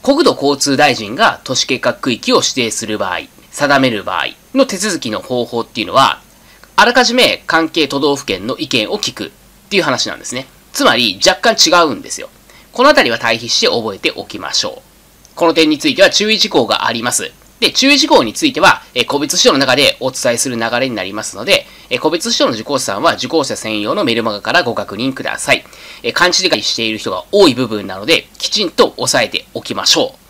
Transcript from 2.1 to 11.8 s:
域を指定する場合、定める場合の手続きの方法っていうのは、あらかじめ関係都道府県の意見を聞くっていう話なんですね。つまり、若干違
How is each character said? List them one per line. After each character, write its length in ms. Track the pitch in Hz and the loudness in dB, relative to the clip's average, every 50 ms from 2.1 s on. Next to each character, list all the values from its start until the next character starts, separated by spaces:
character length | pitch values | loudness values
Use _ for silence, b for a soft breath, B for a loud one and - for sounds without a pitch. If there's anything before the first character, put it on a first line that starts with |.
域 220 | 117 101 - - 254 | -2 -2 0 0 2
を 40 | |
指 120 | 196 - - | 2 2 0
定 220 | - 131 120 113 | -2 -2 -2 -2
す 160 | - - 113 | -4 -6 -6
る 100 | 104 107 | -6 -4
場 160 | 101 101 92 90 | -4 -4 -4 -4
合、 60 | 85 78 - _ - - - | -6 -8 -12 _ -20 -20 -18
定 280 | - - 143 139 143 135 | -6 -4 0 2 2 4
め 120 | 131 127 | 2 2
る 120 | 113 101 92 | 0 -2 -4
場 160 | 95 92 82 | -4 -4 -4
合 60 | 69 62 - _ _ _ - | -4 -4 -8 _ _ _ 0
の 100 | 262 269 | 0 2
手 120 | 262 202 | 2 0
続 220 | 180 190 214 180 151 | -6 -4 -4 -4 -4
き 120 | - 117 | -4 -6
の 80 | 107 95 | -6 -6
方 260 | - - 127 123 120 | -6 -4 -4 -4 -4
法 160 | 117 - 117 | -2 -4 -6
っ 60 | 113 | -6
て 120 | - _ 120 | -6 _ -6
い 40 | 104 | -6
う 40 | |
の 60 | 87 90 | 0 2
は、 280 | 131 135 98 - - - - b b b b b b b b _ | 4 4 4 2 -2 -10 -20 b b b b b b b b _
あ 100 | - 202 | 2 4
ら 80 | 233 240 | 4 6
か 100 | 262 247 | 4 4
じ 100 | 240 233 | 4 4
め 300 | 262 233 131 95 - - | 2 4 2 2 -2 -4
関 240 | - - 160 165 156 | 0 0 0 0 0
係 180 | - 170 151 | 0 -2 -2
都 120 | - - 139 | 0 0 0
道 160 | 139 147 143 | 0 0 0
府 100 | 139 - | -2 -2
県 220 | - 98 90 95 | -6 -6 -4 -4
の 100 | 113 131 | -8 -6
意 100 | - 160 | -6 -6
見 220 | 131 - 123 107 - | -2 0 -2 0 0
を 80 | 190 | -4
聞 160 | 214 - - - | -4 -4 -6 -6
く 120 | - 98 | -8 -10
っ 20 | - - _ - - _ - _ - | -12 -12 _ -20 -20 _ -20 _ -2
て 80 | - | -2
い 20 | 196 | 0
う 40 | 160 | 0
話 260 | 151 127 120 - 107 | 0 -2 -2 -2 -6
な 60 | 87 | -6
ん 40 | - | -10
で 60 | - | -10
す 80 | - 120 | -10 -10
ね。 140 | 123 139 - - - _ _ - | -10 -10 -12 -18 -20 _ _ -6
つ 100 | - 277 | 0 2
ま 120 | 233 120 | 4 4
り、 240 | 117 123 107 90 101 - | 4 2 0 0 2 2
若 300 | 185 185 - - 240 220 | 2 2 4 2 0 2
干 160 | 220 - 160 | 4 2 4
違 20 | 165 175 | 6 4